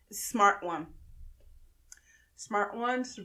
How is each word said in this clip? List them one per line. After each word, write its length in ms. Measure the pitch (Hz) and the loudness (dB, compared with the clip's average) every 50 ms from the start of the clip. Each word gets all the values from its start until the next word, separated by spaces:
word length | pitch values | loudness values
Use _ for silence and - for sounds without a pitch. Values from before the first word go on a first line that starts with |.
| _ - | _ -14
Smart 500 | 202 - - - - 220 202 202 - - | -10 -8 -6 -2 4 6 8 8 6 4
one. 240 | 175 175 165 151 165 - - - - - - - - - - - - - - - - - - _ _ - - - _ _ - - _ _ _ | 0 -4 -4 -4 -6 -8 -12 -18 -18 -18 -18 -16 -16 -16 -18 -20 -20 -20 -20 -20 -20 -20 -20 _ _ -20 -20 -20 _ _ -20 -20 _ _ _
Smart 400 | - - - 214 208 208 - - | -16 -6 0 0 2 2 0 0
ones 420 | 233 233 247 254 254 247 - - 214 | -2 0 0 0 0 -2 -4 -8 -12